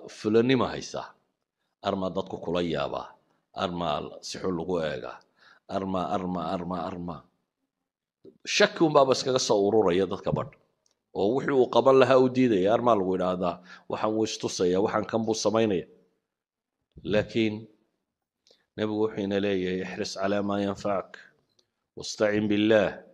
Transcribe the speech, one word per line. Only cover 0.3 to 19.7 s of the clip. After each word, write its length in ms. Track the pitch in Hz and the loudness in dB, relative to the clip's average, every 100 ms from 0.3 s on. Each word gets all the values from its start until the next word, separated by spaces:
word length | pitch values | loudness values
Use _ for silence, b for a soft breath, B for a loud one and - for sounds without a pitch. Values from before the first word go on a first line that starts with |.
| 113 120 131 90 | 2 4 2 0
haysaa. 380 | 73 - 67 - - _ _ _ _ _ _ | -4 -10 -10 -12 -16 _ _ _ _ _ _
Armaa 280 | 101 98 95 | -6 -4 -4
dadku 260 | 87 95 85 | -6 -8 -8
kula 220 | - 87 | -6 -4
yaabaa. 440 | 87 73 69 64 62 - _ _ _ | -2 -2 -4 -6 -12 -18 _ _ _
Armaa 420 | - 95 87 85 73 76 - | -8 -6 -4 -4 -4 -6 -12
si 160 | - - | -14 -8
xun 160 | 92 87 | -4 -4
lagu 180 | 87 87 | -2 -4
eegaa. 380 | 78 67 62 - _ b b b - | -4 -6 -10 -14 _ b b b -8
Armaa, 380 | 98 95 92 80 | -6 -4 -4 -2
armaa, 340 | 95 92 90 80 | -4 -4 -6 -4
armaa, 300 | 92 87 90 90 | -6 -6 -6 -8
armaa. 340 | 90 87 76 - _ _ _ _ _ _ _ _ _ - - - | -8 -10 -12 -16 _ _ _ _ _ _ _ _ _ -20 -18 -4
Shaki 340 | - 202 - | 2 2 2
unbaaba 280 | 160 151 135 | 2 4 4
iskaga 260 | 120 139 127 | 2 0 -2
soo 220 | - 107 | 2 2
ururaya 420 | 101 110 98 87 92 | 4 4 4 2 0
dadka 240 | 95 - | -2 -4
badh. 200 | 76 67 - _ _ _ _ _ | -4 -6 -12 _ _ _ _ _
Oo 140 | - 98 | -2 0
wixii 240 | 135 156 139 | 0 0 2
uu 120 | 123 | 4
qaban 260 | 120 123 131 | 4 6 6
lahaa 200 | 123 131 | 8 6
u 80 | 131 | 4
diidaya. 400 | 123 127 101 95 | 4 4 4 4
Armaa 220 | 117 120 107 | 4 4 4
lagu 160 | 92 | 2
idhaahdaa, 400 | 92 90 90 90 85 B B B | 0 0 -2 -2 -4 B B B
"Waxaan 260 | 104 107 | -4 -2
wuu 100 | 110 | 0
istusayaa, 560 | 110 - 110 - 90 92 | -2 -2 -6 0 2 2
waxaan 260 | 110 110 104 | 2 0 -2
kan 160 | 123 | -2
buu 100 | 110 | -2
samaynaya." 520 | 107 107 110 113 90 - _ _ _ _ _ _ _ _ _ _ - | -2 0 2 2 0 -4 _ _ _ _ _ _ _ _ _ _ -14
Laakiin 500 | 80 104 98 117 110 107 113 _ _ _ _ _ _ _ _ _ _ - | -2 -2 0 0 0 -2 -12 _ _ _ _ _ _ _ _ _ _ -4
Nebigu 240 | 107 107 | -2 0
wuxuu 200 | 110 - | -2 -2
ina 180 | 98 101 | -2 0
leeyahay, 400 | 101 95 90 | 0 0 -2